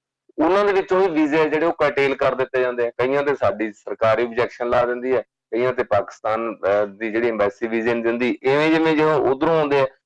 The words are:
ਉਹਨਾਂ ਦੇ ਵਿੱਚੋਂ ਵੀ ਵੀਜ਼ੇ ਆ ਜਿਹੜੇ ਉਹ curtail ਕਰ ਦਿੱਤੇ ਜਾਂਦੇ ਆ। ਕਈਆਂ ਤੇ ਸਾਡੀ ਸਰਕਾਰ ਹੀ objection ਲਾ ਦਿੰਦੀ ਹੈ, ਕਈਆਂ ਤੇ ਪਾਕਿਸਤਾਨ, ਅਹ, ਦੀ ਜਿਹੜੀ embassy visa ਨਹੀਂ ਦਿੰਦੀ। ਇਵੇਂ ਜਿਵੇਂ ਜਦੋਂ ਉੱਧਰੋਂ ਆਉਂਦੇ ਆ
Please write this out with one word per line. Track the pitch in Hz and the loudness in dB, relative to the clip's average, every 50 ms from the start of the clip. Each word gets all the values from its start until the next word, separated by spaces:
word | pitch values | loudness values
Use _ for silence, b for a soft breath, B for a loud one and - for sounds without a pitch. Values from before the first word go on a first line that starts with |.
| _ _ _ _ _ _ - - - | _ _ _ _ _ _ -4 -2 0
ਉਹਨਾਂ | 165 185 202 208 | 2 2 2 2
ਦੇ | 202 196 | 2 2
ਵਿੱਚੋਂ | 196 190 - 185 185 | 0 0 0 2 2
ਵੀ | 196 190 156 151 | 2 2 2 0
ਵੀਜ਼ੇ | 156 143 147 160 | 0 2 2 2
ਆ | 156 | 0
ਜਿਹੜੇ | 151 147 156 160 | 2 0 0 0
ਉਹ | 170 165 | -2 0
curtail | - 151 143 - 143 139 135 135 | 0 0 0 2 2 0 0 0
ਕਰ | 135 147 131 127 | 0 0 -2 0
ਦਿੱਤੇ | 123 131 - - 127 | 0 -4 -2 0 -2
ਜਾਂਦੇ | 127 123 123 120 120 117 | 0 0 0 -2 -2 -2
ਆ। | |
ਕਈਆਂ | - - 120 131 139 143 143 | -2 -2 -2 0 0 0 0
ਤੇ | 147 135 | 0 -2
ਸਾਡੀ | - 127 101 98 104 107 110 | 0 0 -2 0 0 -4 -6
ਸਰਕਾਰ | 101 _ - 104 104 - 113 110 110 110 | -6 _ -12 -10 -6 0 2 2 2 2
ਹੀ | 123 | 0
objection | 120 113 120 117 110 - - 123 120 | -2 0 -2 -2 -2 -4 -6 -4 0
ਲਾ | 123 123 120 | 0 0 0
ਦਿੰਦੀ | 120 123 123 123 131 131 | 0 -2 -4 -2 -2 -2
ਹੈ, | 113 | -2
ਕਈਆਂ | - _ _ _ _ - 110 113 123 127 123 | -2 _ _ _ _ -6 -4 -2 0 0 0
ਤੇ | 127 117 | -2 -2
ਪਾਕਿਸਤਾਨ, | - 107 101 95 - - - - 110 110 113 117 117 101 | 0 0 0 0 -2 -10 -8 -4 -4 -2 -2 -4 -6 -6
ਅਹ, | - 87 95 101 104 107 | -4 -2 0 2 2 0
ਦੀ | 101 98 101 113 110 | -2 -4 -8 -8 -4
ਜਿਹੜੀ | 104 113 117 120 | -2 -2 -2 0
embassy | 113 104 101 101 - - 120 113 | 0 0 -2 -2 -2 -4 -6 -4
visa | 113 117 113 120 117 | -4 -2 -2 -2 -2
ਨਹੀਂ | 117 113 | -2 -2
ਦਿੰਦੀ। | 117 117 117 127 120 104 - - | -2 -2 -2 -2 -2 -4 -2 0
ਇਵੇਂ | 131 135 147 151 160 | 0 2 2 2 2
ਜਿਵੇਂ | 160 160 160 160 156 | 2 2 2 2 2
ਜਦੋਂ | 147 156 156 156 | 2 2 2 2
ਉੱਧਰੋਂ | 139 - 123 135 131 156 165 165 160 | 2 2 0 0 0 0 2 2 2
ਆਉਂਦੇ | 151 143 143 139 | 2 2 2 2
ਆ | 135 131 - _ _ | 0 0 -4 _ _